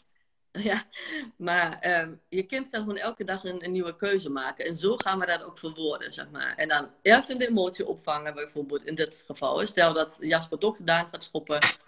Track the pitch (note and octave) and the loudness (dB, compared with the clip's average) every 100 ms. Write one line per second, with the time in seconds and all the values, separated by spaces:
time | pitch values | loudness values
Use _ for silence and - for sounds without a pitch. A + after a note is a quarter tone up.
0 | _ _ _ _ _ - G#3 G3+ - - | _ _ _ _ _ -4 0 0 -2 -14
1 | - D#4 B3 - F3 F3 E3 D#3 F3 F3 | -10 -10 -10 -8 2 4 2 0 2 2
2 | D#3+ D#3+ _ F#3 F#3+ C4 C4+ A3+ G#3+ G3+ | 0 -8 _ -4 -2 -4 -4 -4 -4 -4
3 | A3 A#3 F#3 F#3+ F#3 F3+ E3+ F#3 F3 E3+ | -4 -4 -4 -4 -4 -6 -2 -2 -2 -2
4 | G3+ G3 D#3+ C#3 C3 - - E3 F#3 A#3 | 2 2 0 -4 -4 -4 -6 0 0 2
5 | G3 F#3+ F3 E3+ F3 - E3 D#3+ D#3 C#3+ | 0 0 0 -2 -4 -12 -12 -6 -4 -4
6 | A#2 C3 C#3+ D3 C3+ A#2 D#3 D3 C#3 - | -8 -12 -12 -8 -6 -4 0 0 -2 0
7 | G3 A#3+ C4+ B3+ A#3+ A3+ F3+ F3+ G3 E3 | 8 8 6 -2 2 2 2 -2 -4 -4
8 | - D3 D3+ D3 D3 D3+ C#3 C#3+ - D#3 | -2 -4 -4 -8 -8 -6 -4 -4 -4 -2
9 | D#3 - - C#3+ C3+ C#3+ G#3 - E3+ D#3+ | -2 -4 -16 -4 0 0 0 4 6 6
10 | D#3 - D#3 E3 E3 D#3 G#3 G#3+ E3+ E3+ | -2 -2 0 0 0 0 0 0 2 2
11 | E3+ D#3+ - D#3 D3+ D3 - - | 2 -8 -6 -6 0 2 2 2